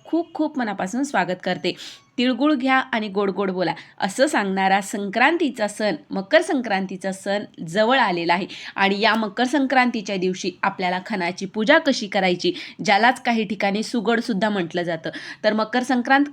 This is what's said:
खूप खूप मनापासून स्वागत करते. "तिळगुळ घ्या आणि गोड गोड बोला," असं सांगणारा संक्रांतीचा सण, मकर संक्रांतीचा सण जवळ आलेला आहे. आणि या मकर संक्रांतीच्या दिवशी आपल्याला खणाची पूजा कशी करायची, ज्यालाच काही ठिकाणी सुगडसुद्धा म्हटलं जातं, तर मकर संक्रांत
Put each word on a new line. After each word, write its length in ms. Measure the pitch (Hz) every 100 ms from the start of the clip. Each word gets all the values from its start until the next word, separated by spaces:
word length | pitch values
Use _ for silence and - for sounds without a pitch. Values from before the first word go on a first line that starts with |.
| -
खूप 280 | 320 330
खूप 260 | - 311 302
मनापासून 440 | 226 196 190 240
स्वागत 320 | 285 226 175 180
करते. 320 | - 180 175 165 - - _ -
"तिळगुळ 360 | 247 233 294
घ्या 220 | 302 262 262
आणि 320 | 262 240 214
गोड 240 | 190 202
गोड 200 | 190 196
बोला," 220 | 185 170 160 - _
असं 280 | 190 190 285
सांगणारा 540 | 285 202 190 190 190
संक्रांतीचा 840 | 196 214 202 208 262 339 320 214 208
सण, 280 | 208 214 202 -
मकर 320 | 190 190 302
संक्रांतीचा 680 | 359 294 233 196 190 185 190
सण 320 | 190 202 202 214 - 165
जवळ 300 | 175 220 262
आलेला 360 | 220 175 170
आहे. 120 | 175 190 - - -
आणि 260 | 196 202
या 140 | 214 214
मकर 280 | 214 196
संक्रांतीच्या 720 | 247 294 262 262 247 233 208 196
दिवशी 360 | 185 185 196 -
आपल्याला 360 | 196 190 180 180 185
खणाची 400 | 208 175 185 190
पूजा 320 | 208 220 320
कशी 300 | 320 262 202
करायची, 460 | 202 185 180 175 175 - - 175
ज्यालाच 360 | 202 233 262
काही 220 | - 226
ठिकाणी 400 | 208 208 202 202
सुगडसुद्धा 680 | 220 240 202 233 240 196 214
म्हटलं 340 | 202 170 175
जातं, 260 | 175 165 165 - - -
तर 100 | 214
मकर 300 | 214 214 254
संक्रांत 420 | 247 254 240 269 285